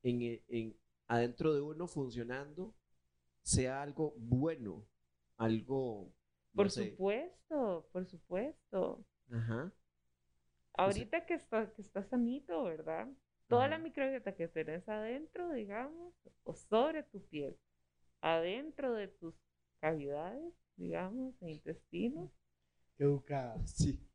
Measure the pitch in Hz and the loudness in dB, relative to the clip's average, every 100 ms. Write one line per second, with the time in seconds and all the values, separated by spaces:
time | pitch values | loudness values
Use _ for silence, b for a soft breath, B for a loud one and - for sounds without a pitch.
0 | 123 120 120 117 - 120 113 - _ _ | 2 2 0 -4 -4 -4 -4 -8 _ _
1 | _ 120 120 120 156 147 147 156 170 - | _ 2 2 2 4 4 2 -4 -4 -2
2 | 131 120 117 131 143 151 196 - _ _ | -2 -4 -4 -4 -6 -10 -10 -12 _ _
3 | _ _ _ _ - - 127 135 143 143 | _ _ _ _ 0 2 2 -2 -6 -2
4 | 156 127 117 127 156 160 110 82 104 _ | -2 -2 2 4 4 0 -6 -8 -12 _
5 | _ _ _ _ 113 110 123 135 131 104 | _ _ _ _ 2 2 2 -2 0 -4
6 | 87 - _ _ _ - 202 - 196 - | -12 -18 _ _ _ 2 2 4 -4 0
7 | 190 220 349 - _ 302 233 170 - 180 | 0 2 -2 -12 _ 0 0 -2 -4 -6
8 | 185 165 - 180 262 330 _ 196 - - | -6 -12 -6 -2 -2 -6 _ -2 0 -2
9 | 220 _ _ 120 113 113 165 - _ _ | -12 _ _ -2 0 -2 -4 -10 _ _
10 | _ _ _ _ _ _ _ - 190 202 | _ _ _ _ _ _ _ 2 4 4
11 | 240 330 339 339 - 220 214 - 196 190 | 0 -2 0 -2 0 0 0 -6 -8 -6
12 | 214 247 233 262 - 330 226 156 160 160 | 0 2 2 2 -2 -2 0 -2 -4 -4
13 | 233 277 _ _ _ 240 269 320 330 311 | -4 -12 _ _ _ 6 6 2 -4 0
14 | 269 269 214 185 165 160 156 180 202 214 | 0 0 -4 -4 -4 -2 -2 -4 -4 -4
15 | 220 254 320 - 349 277 202 202 269 330 | -2 -6 -6 -6 -4 -4 -4 -6 -6 -10
16 | 349 - - _ - - - 214 285 311 | -14 -18 -20 _ -10 -10 2 6 6 2
17 | 294 202 - 151 139 - _ _ _ _ | -6 -12 -8 -4 -4 -6 _ _ _ _
18 | _ _ 151 165 170 214 302 - 269 226 | _ _ 2 4 2 -2 -6 -2 0 0
19 | 190 - 165 - _ _ _ _ 156 160 | -2 -8 -12 -12 _ _ _ _ 2 2
20 | 139 143 170 247 339 339 _ - 175 170 | 0 -2 -4 -6 -10 -12 _ -10 -4 -2
21 | 185 247 262 247 170 156 - 165 _ 170 | -2 -4 -6 -8 -10 -10 -8 -10 _ -2
22 | 226 311 359 - _ _ _ _ _ _ | -2 -2 -8 -12 _ _ _ _ _ _
23 | 143 143 - 139 123 113 - - 156 135 | 4 4 0 -4 -2 -4 -4 4 2 2
24 | - | -8